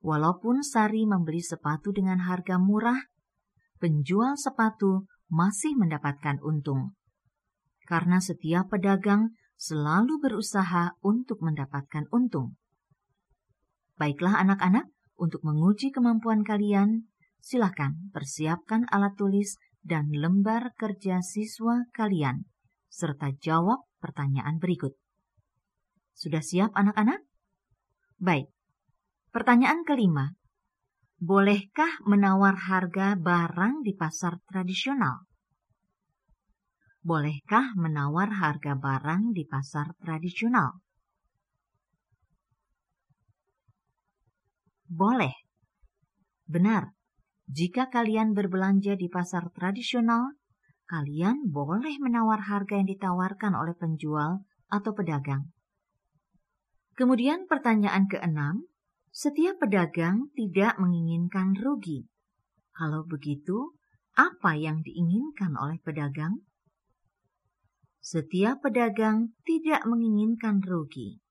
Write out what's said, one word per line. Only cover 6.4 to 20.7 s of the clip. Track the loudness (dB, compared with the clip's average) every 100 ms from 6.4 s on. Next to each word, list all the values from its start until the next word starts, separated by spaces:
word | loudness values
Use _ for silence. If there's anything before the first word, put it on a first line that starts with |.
untung. | -2 -4 -2 -2 -4 -10 _ _ _ _ _ _ _ _ -4
Karena | -2 2 2
setiap | 2 -6 0 0 0
pedagang | 0 2 2 4 2 2 -2 _ _
selalu | -6 -4 0 2 2 0
berusaha | -2 -2 -4 -2 0 0 -2 -2
untuk | 0 0 -2 -4
mendapatkan | -2 -2 -4 -8 -8 -8 -2
untung. | 0 0 -2 -6 -10 _ _ _ _ _ _ _ _ _ _ _ _ _ _
Baiklah | -4 0 0 4 4
anak-anak, | 4 4 4 2 _ _ _
untuk | -2 -2
menguji | -2 2 4 4 0
kemampuan | 2 2 2 2 0 2
kalian, | 0 2 4 4 2 -4 _ _ _
silahkan | -4 0 0 0 -4 -4 -10
persiapkan | -10 -10 -4 -4 -4 -2 -2 0
alat | 0 0 0
tulis | 0 2 0 -6 _ _
dan | -4 -2 0
lembar | 0 2 4 4 0 -4